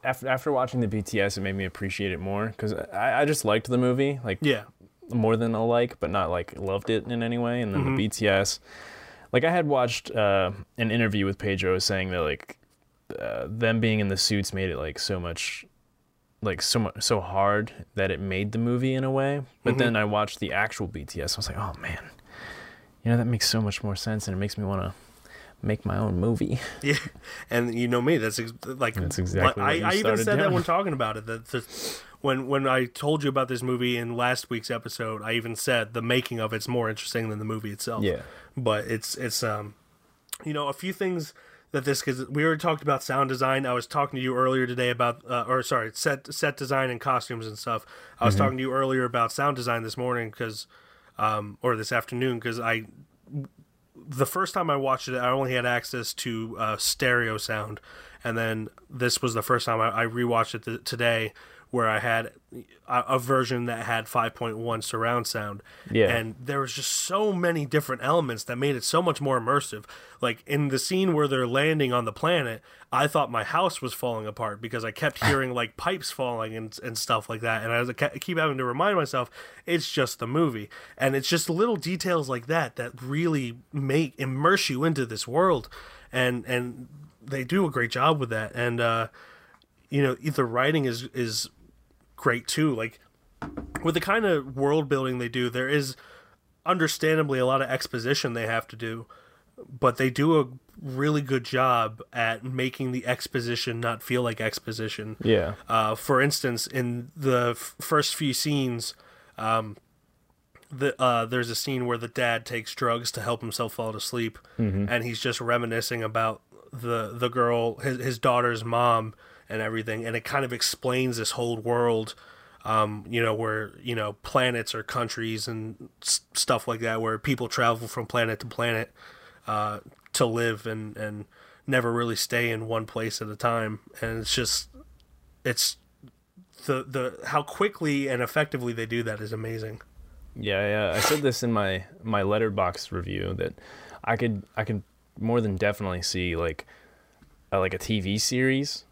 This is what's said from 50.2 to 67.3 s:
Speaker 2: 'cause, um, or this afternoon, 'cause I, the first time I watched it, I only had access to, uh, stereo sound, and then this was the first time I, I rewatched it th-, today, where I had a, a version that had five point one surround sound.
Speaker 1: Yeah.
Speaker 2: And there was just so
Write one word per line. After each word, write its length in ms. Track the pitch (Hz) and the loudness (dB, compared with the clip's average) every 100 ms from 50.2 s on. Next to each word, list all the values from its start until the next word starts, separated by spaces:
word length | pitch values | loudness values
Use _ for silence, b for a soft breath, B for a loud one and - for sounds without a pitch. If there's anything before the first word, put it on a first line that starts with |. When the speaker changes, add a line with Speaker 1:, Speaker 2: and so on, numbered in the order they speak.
| 113 | -4
Speaker 2:
'cause, 360 | 104 117 107 - b b b b - | -6 -8 -6 -14 b b b b -2
um, 400 | 107 107 104 101 | 0 0 -4 -2
or 120 | 123 113 | 0 0
this 160 | 107 | 0
afternoon, 480 | 120 - 123 131 120 | -2 -2 -2 0 0
'cause 200 | 117 113 | -4 -4
I, 240 | 117 113 110 - - _ - 147 139 _ - _ _ - | -2 -2 -4 -18 -20 _ -12 -10 -10 _ -20 _ _ -20
the 300 | - 131 135 | -12 -2 0
first 260 | 180 185 | 0 -2
time 160 | 196 165 | -2 0
I 60 | 143 | 0
watched 320 | 135 131 - | 2 0 -2
it, 80 | 127 | -2
I 140 | 123 | 0
only 240 | 131 135 | 2 2
had 120 | 127 123 | 0 2
access 480 | 120 - 123 113 - | 0 -2 -6 -6 -6
to, 400 | 127 113 113 101 | -4 -4 -6 -4
uh, 180 | 110 107 | -2 0
stereo 600 | - - 131 123 113 107 | -2 2 2 4 2 -2
sound, 420 | - 110 104 107 B B B B | -4 -4 -4 -10 B B B B
and 140 | 120 113 | -4 -2
then 320 | 113 110 110 - _ | -2 -2 -6 -12 _
this 320 | 135 123 - | 0 0 2
was 100 | 127 | 0
the 80 | 113 | 0
first 240 | - 123 - | 2 0 2
time 140 | 113 | 2
I, 220 | 113 107 | 2 2
I 20 | 117 | -2
rewatched 500 | 117 120 117 110 113 | 0 2 2 2 -2
it 80 | - | -6
th-, 180 | 113 | -8
today, 500 | - 120 117 113 110 - B B B | -6 0 2 2 -2 -6 B B B
where 180 | 123 113 | 0 2
I 120 | 107 | 2
had 340 | 120 113 113 - _ 120 - - - | 2 0 -2 -12 _ -18 -18 -20 -2
a, 100 | 123 123 | 0 2
a 100 | 131 | 0
version 460 | 123 135 120 123 120 | 4 2 2 0 -2
that 180 | 113 117 | -4 -2
had 240 | 113 110 | -2 0
five 260 | 123 113 - | 0 0 -2
point 220 | 117 107 | -6 -4
one 240 | 117 113 | -4 -4
surround 440 | 110 113 113 120 113 | -2 -2 2 0 0
sound. 380 | 117 104 101 B B B | -4 -6 -8 B B B
Speaker 1:
Yeah. 240 | 110 107 | 4 6
Speaker 2:
And 220 | 117 113 110 | 4 0 -8
there 220 | 127 139 | -4 -4
was 140 | 131 | -2
just 180 | 127 131 | -4 -2
so 400 | - - 190 214 | -2 0 0 2